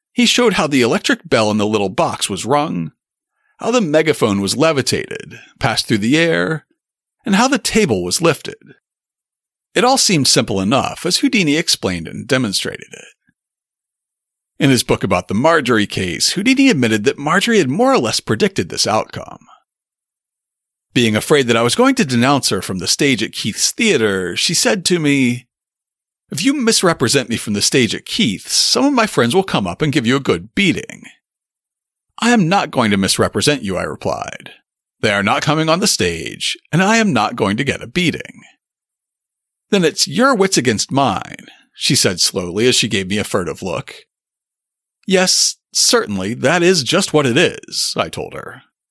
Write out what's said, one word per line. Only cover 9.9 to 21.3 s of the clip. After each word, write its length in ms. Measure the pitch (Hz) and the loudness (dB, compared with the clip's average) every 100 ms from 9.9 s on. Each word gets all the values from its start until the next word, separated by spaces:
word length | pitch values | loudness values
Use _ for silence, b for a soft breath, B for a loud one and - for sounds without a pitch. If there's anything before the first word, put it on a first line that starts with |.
| 262 | 2
seemed 280 | - 175 127 | 2 2 2
simple 320 | - 117 98 | 2 0 0
enough 440 | 95 139 - - 165 | 0 0 -2 -4 -4
as 120 | - | 0
Houdini 400 | 277 226 165 147 | 0 2 2 0
explained 500 | 170 - 98 90 80 | 0 -2 -2 -4 -6
and 180 | - 104 | -10 -2
demonstrated 640 | 131 120 92 - - - | 0 0 -4 -6 -10 -16
it. 220 | - - _ _ _ _ _ _ _ _ _ _ _ _ _ _ - | -20 -20 _ _ _ _ _ _ _ _ _ _ _ _ _ _ 0
In 140 | 139 | 2
his 100 | 123 | 2
book 220 | - 113 | 2 -2
about 240 | 110 92 - | 0 -2 -2
the 80 | 98 | 0
Marjorie 500 | 147 165 123 113 101 | 2 2 2 2 0
case, 440 | - 92 76 - | -2 -4 -2 -2
Houdini 400 | - 208 269 139 | 0 0 4 4
admitted 340 | 143 120 110 | 4 2 2
that 160 | 104 - | 0 -2
Marjorie 400 | 143 180 208 220 | 0 0 2 2
had 100 | 135 | 2
more 240 | 151 254 | 2 2
or 60 | 247 | 2
less 200 | 113 - | 0 -4
predicted 500 | - 110 196 - 90 | -2 0 0 -2 -6
this 180 | - 110 | -2 0
outcome. 580 | 107 - - - - _ - _ _ _ _ _ _ _ _ _ _ _ _ _ | 0 -2 -10 -16 -18 _ -20 _ _ _ _ _ _ _ _ _ _ _ _ _
"Being 220 | 127 117 107 | 0 2 2
afraid 300 | - | 2